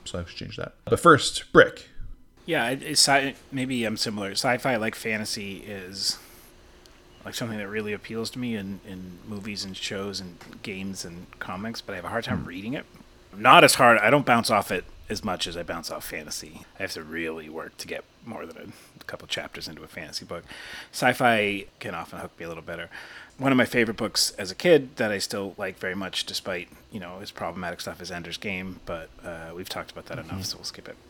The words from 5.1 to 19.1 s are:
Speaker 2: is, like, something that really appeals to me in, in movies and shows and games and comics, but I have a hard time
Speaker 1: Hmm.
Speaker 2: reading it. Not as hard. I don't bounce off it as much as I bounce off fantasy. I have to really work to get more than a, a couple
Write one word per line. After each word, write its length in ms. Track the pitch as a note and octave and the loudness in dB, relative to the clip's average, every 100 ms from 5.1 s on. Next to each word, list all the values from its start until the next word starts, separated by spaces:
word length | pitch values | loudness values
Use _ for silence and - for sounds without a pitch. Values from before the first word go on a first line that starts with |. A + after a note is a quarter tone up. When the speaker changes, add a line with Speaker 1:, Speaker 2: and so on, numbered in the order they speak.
| G#2+ G#2+ - G2+ F#2+ G#2+ | -2 -4 -6 -6 -10 -10
Speaker 2:
is, 520 | G2+ F#2 G2 F#2+ - - - - - - - - - - - | -12 -10 -4 -4 -4 -12 -20 -20 -20 -20 -20 -20 -20 -20 -16
like, 100 | F#2+ | -12
something 240 | - A#2+ G#2+ | -8 -6 -6
that 100 | G2 | -4
really 240 | G#2+ G#2+ | -4 -4
appeals 380 | G#2 - A2 A2 | -6 -6 -6 -6
to 80 | B2+ | -6
me 160 | B2 | -4
in, 260 | A2 G2 G2 G#2+ | -4 -6 -10 -12
in 320 | F#2 F#2 F2 A2 | -14 -12 -14 -10
movies 360 | G#2 G#2 G2 | -10 -8 -8
and 120 | F#2+ F#2 | -8 -8
shows 440 | - G2+ G2+ F#2+ | -6 -6 -6 -8
and 160 | F#2 E2 - - | -10 -16 -20 -14
games 420 | - F#2+ G2 F#2+ | -10 -8 -8 -8
and 220 | F#2 E2+ F#2 - | -10 -12 -16 -12
comics, 420 | - F#2 A2 A3+ | -8 -6 -6 -8
but 120 | - | -10
I 20 | F#2+ | -8
have 80 | |
a 40 | F2 | -8
hard 160 | A#2 | -8
time 180 | - - | -4 -4
Speaker 1:
Hmm. 60 | - | -4
Speaker 2:
reading 260 | F2 G#2+ | -10 -8
it. 120 | D3 - - - - - G2 | -8 -10 -20 -20 -20 -20 2
Not 260 | A#2 E3 | 10 12
as 100 | C#3+ | 10
hard. 240 | - B2 A2 | 10 8 8
I 120 | G#2 | 8
don't 140 | C#3+ | 6
bounce 260 | C3+ A#2 A2 | 6 4 6
off 200 | G#2+ - | 2 2
it 140 | F#2 - - - | -4 -4 -18 -8
as 140 | G#2+ | -6
much 220 | G#2 F2+ F2+ | -4 -4 -6
as 100 | E2+ | -6
I 60 | |
bounce 260 | E2+ E2+ D#2+ | -8 -8 -8
off 140 | - | -10
fantasy. 600 | - D#2+ D2+ - D2+ D#2+ - - | -8 -10 -8 -10 -12 -18 -20 -10
I 40 | |
have 100 | F#2+ | -8
to 100 | F2+ | -8
really 460 | D#2 E2 E2 D#2+ D#2 | -8 -6 -6 -8 -10
work 280 | D#2+ D2 - | -10 -12 -14
to 80 | - | -10
get 160 | - - _ | -10 -12 _
more 220 | - - - | -14 -12 -12
than 100 | - | -14
a, 40 | G2+ - - - | -18 -18 -20 -16
a 40 | |
couple 200 | - | -12